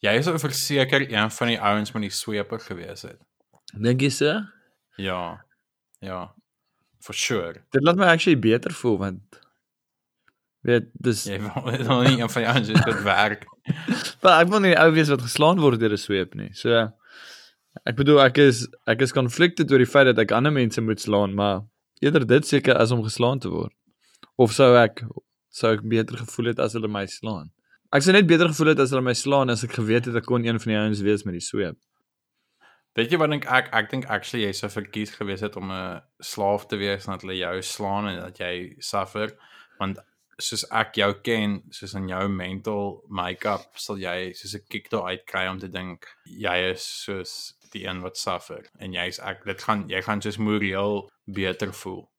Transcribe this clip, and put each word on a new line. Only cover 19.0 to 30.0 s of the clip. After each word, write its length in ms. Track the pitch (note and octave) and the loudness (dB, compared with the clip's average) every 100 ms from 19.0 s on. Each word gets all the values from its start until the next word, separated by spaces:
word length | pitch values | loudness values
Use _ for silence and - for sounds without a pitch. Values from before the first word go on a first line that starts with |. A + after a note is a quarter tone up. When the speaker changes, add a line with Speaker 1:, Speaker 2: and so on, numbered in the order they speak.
Speaker 2:
is 120 | C3 | 2
conflicted 580 | C#3 B2 A#2+ F3 F3 D3+ | 0 -2 2 2 2 4
oor 100 | C3+ | 4
die 80 | B2 | 6
feit 200 | C#3+ C3+ | 6 6
dat 100 | A2+ | 4
ek 120 | G#2 A2 | 2 2
ander 160 | C#3+ | 2
mense 280 | C#3+ A#2 - | 2 0 -2
moet 200 | A2 G#2+ | -4 -4
slaan, 320 | - G#2 G2+ G2+ | 0 0 0 0
maar 260 | G2+ F#2+ G#2+ _ _ _ | 0 -2 -6 _ _ _
eerder 240 | C#3 D#3 A#2 | 2 2 4
dit 180 | C3 C#3+ | 4 4
seker 320 | C#3+ B2+ B2 | 2 4 4
as 140 | A2+ | 4
om 120 | B2 A2 | 2 -2
geslaan 340 | - A#2+ C3+ | -2 0 0
te 100 | F#2 | -4
word. 240 | E2 - _ _ _ _ _ - - | -6 -8 _ _ _ _ _ -18 2
Of 160 | A#2+ | 2
sou 200 | A2 C3+ B2 | 6 6 8
ek, 260 | A2+ - A#2 - _ _ _ | 6 0 -14 -14 _ _ _
sou 240 | - A2+ | -4 0
ek 120 | G#2+ A2 | 0 0
beter 320 | A2+ A2 A2 | 0 0 -6
gevoel 320 | A2+ - A#2 | -10 -6 -4
het 60 | A#2 | -2
as 120 | A2+ A2+ | -2 -2
hulle 120 | G#2+ | -6
my 160 | G#2 G2 | -6 -8
slaan? 400 | - A2 G2 D2+ _ _ _ _ | -10 -10 -10 -12 _ _ _ _
Ek 140 | C#3+ D3+ | 2 6
sou 80 | |
net 140 | G3 F3 | 6 6
beter 220 | E3 E3+ | 4 4
gevoel 240 | D3 D#3 | 2 2
het 60 | D3+ | 4
as 140 | C3+ | 2
hulle 120 | C3 B2+ | 2 0
my 80 | A#2 | -2
slaan 320 | C3+ C#3 B2+ | 0 0 2
as 140 | A2+ | -2
ek 100 | A#2 - | -4 -4
geweet 280 | G#2+ A#2 | 0 0